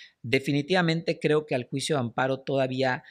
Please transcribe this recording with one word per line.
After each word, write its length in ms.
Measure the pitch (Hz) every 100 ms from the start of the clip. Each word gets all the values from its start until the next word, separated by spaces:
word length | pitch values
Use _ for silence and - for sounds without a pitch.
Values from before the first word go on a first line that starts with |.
| - _
Definitivamente 960 | 117 131 135 143 143 185 165 160 165 165
creo 260 | 160 151 151
que 100 | 135
al 100 | 120
juicio 300 | 139 - 151
de 60 |
amparo 400 | 120 120 131 135
todavía 640 | - 135 131 127 131 131 -